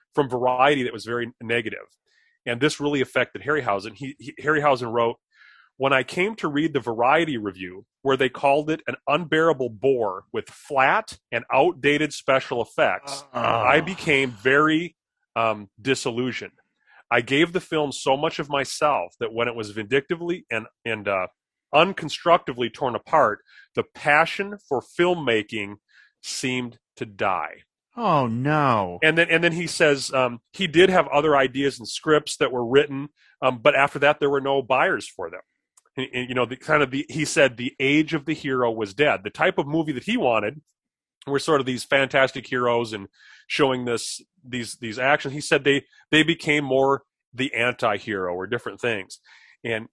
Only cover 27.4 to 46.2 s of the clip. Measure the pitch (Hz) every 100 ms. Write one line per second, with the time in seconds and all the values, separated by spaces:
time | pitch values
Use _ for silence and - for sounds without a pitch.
27.4 | 78 87 _ _ _ 240 220 151 123 113
28.4 | 139 151 139 113 92 87 156 165 170 165
29.4 | 170 165 165 - 160 139 - 131 123 120
30.4 | _ - 185 151 185 185 151 147 151 143
31.4 | 135 127 139 123 110 - 156 151 151 -
32.4 | 135 123 117 135 147 135 147 _ _ _
33.4 | 131 123 143 135 139 143 143 151 143 139
34.4 | 135 139 123 131 180 131 - - 85 87
35.4 | - _ _ _ _ - 131 127 123 127
36.4 | 117 127 - 151 135 135 - 156 147 165
37.4 | 135 117 123 - 135 147 156 156 139 151
38.4 | 143 127 120 113 104 98 147 98 98 -
39.4 | 170 180 143 160 156 127 - 240 139 110
40.4 | 104 151 - _ _ _ _ _ - 139
41.4 | - 147 131 123 - 139 135 139 131 135
42.4 | - 127 123 120 113 107 98 _ - -
43.4 | - - 139 127 120 117 - - - _
44.4 | 127 123 110 - 113 107 131 147 139 147
45.4 | - 151 139 139 - _ _ 151